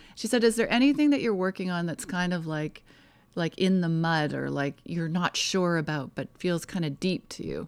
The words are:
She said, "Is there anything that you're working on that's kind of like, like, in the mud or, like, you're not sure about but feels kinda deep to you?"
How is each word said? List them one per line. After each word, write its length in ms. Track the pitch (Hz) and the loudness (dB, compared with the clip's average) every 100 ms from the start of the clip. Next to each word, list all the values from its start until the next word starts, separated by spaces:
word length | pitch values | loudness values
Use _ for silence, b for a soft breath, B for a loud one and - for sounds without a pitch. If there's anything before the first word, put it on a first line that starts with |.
| B B | B B
She 120 | 220 | 0
said, 160 | 247 233 | 4 4
"Is 100 | 226 | 4
there 160 | 220 | 2
anything 380 | 240 269 277 302 | 4 4 4 4
that 120 | 285 | 4
you're 120 | 233 | 2
working 360 | 196 185 190 185 | 0 0 -2 -4
on 160 | 175 170 | -2 -2
that's 180 | - - | -6 -6
kind 280 | 180 180 | -2 0
of 120 | 175 160 | -2 -2
like, 360 | 156 151 - - b b b b - | -4 -4 -8 -20 b b b b -4
like, 220 | 165 - | -2 0
in 240 | 185 190 | 2 4
the 80 | 170 | 2
mud 440 | 165 165 160 147 | 2 2 2 0
or, 160 | 139 135 | -2 -4
like, 260 | 139 143 143 - | -2 -4 -4 -8
you're 240 | 170 165 | -4 -2
not 260 | 175 175 - | -2 -2 -2
sure 420 | - 190 180 165 | 0 2 2 2
about 340 | 156 151 127 - | 0 -4 -6 -8
but 120 | - - | -10 -6
feels 260 | 180 170 - | -2 -2 -4
kinda 240 | 190 160 | -4 -4
deep 360 | 143 185 170 - | -2 -2 -2 -6
to 160 | - 78 | -12 -8
you?" 220 | 69 | -8